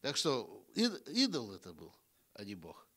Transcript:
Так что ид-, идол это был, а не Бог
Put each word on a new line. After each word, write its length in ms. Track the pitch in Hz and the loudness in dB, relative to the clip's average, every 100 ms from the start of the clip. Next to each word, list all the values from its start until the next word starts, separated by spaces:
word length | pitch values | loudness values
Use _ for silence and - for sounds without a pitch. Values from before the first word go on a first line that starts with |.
Так 140 | 127 139 | 0 2
что 480 | 160 131 104 - - - | 2 2 0 -14 -6 2
ид-, 260 | 233 185 - | 2 2 -2
идол 420 | 220 269 160 110 | 2 4 2 -2
это 220 | 95 92 | -8 -12
был, 200 | 80 80 - _ _ _ | -12 -16 -18 _ _ _
а 100 | - | -10
не 100 | 101 | -8
Бог 320 | 98 85 - - | -8 -10 -14 -18